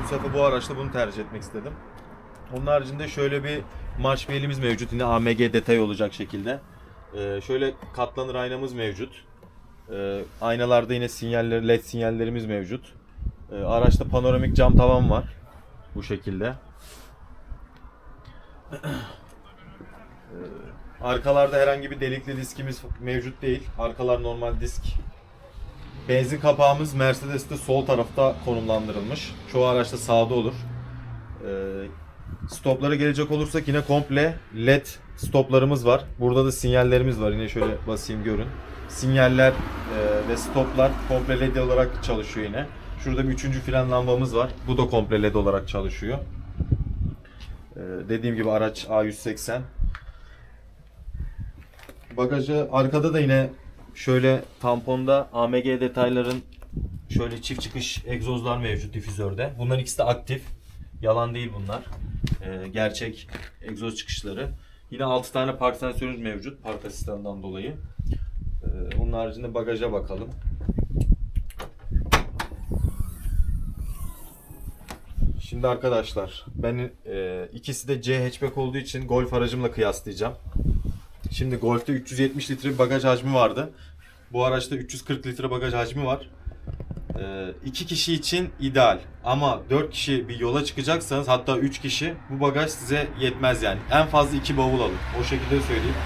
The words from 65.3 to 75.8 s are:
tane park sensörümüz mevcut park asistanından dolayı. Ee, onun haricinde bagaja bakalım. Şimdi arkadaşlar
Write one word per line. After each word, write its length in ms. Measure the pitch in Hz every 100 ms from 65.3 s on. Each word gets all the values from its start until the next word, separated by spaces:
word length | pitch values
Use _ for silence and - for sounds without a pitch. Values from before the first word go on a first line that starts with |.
tane 240 | 131 131 131
park 180 | 127 117
sensörümüz 440 | 127 117 127 120
mevcut 440 | 113 101 120 -
park 220 | 113 104 107
asistanından 580 | - - 101 101 98
dolayı. 320 | 95 95 113 151 - - - - - - - -
Ee, 320 | - - - -
onun 140 | 117
haricinde 400 | 113 113 113 120
bagaja 380 | 117 113 113 117
bakalım. 380 | 101 - 95 87 - - - - - - - - - - - - - - - - - - - - - - - - - - - - - - - - - - - - - - - - - - - - - - - - - - -
Şimdi 280 | - 120 127
arkadaşlar 800 | 120